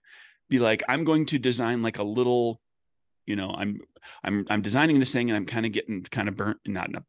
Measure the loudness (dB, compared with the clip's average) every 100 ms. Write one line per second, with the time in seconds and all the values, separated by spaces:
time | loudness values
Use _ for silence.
0 | _ -20 -20 _ 0 2 4 2 0 0
1 | 2 2 2 0 0 0 0 0 -2 -2
2 | -2 0 2 2 2 -4 _ _ _ _
3 | _ _ -6 -4 -4 -4 -4 -6 -12 _
4 | -20 -10 -4 -2 0 -2 0 2 4 4
5 | 4 2 0 0 -2 -2 -2 -2 -4 -6
6 | -6 -4 -4 -2 -4 -4 -6 -6 -6 -8